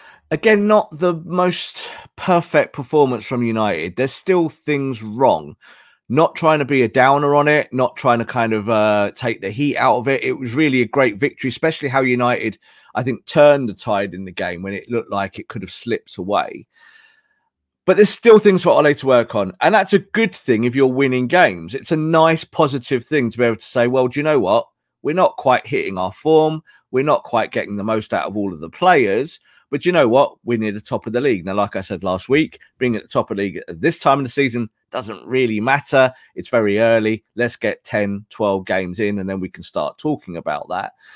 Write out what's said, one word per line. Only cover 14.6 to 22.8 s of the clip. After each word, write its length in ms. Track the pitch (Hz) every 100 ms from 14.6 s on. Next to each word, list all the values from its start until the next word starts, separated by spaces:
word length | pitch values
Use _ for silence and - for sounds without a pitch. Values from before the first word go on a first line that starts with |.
when 100 | 98
it 160 | 98 -
looked 220 | 117 -
like 280 | 98 98 -
it 100 | -
could 140 | 113
have 100 | 92
slipped 440 | - 120 113 - -
away. 500 | 92 98 - - - _ _ _ _ _ _ _ _ _ _ _
But 120 | - 190
there's 120 | 208
still 300 | - 233 214
things 240 | 202 185
for 80 | 170
Ole 240 | 131 147
to 120 | 143 135
work 280 | 123 117
on. 180 | 110 95 -
And 140 | 156
that's 180 | 208 196
a 60 | 202
good 360 | - 214 226
thing 300 | - - 110
if 120 | 123 131
you're 100 | 131
winning 400 | 127 139 127 123
games. 480 | 175 151 90 82
It's 180 | 131 -
a 40 | 156
nice, 480 | 156 165 160 160
positive 600 | - - 151 135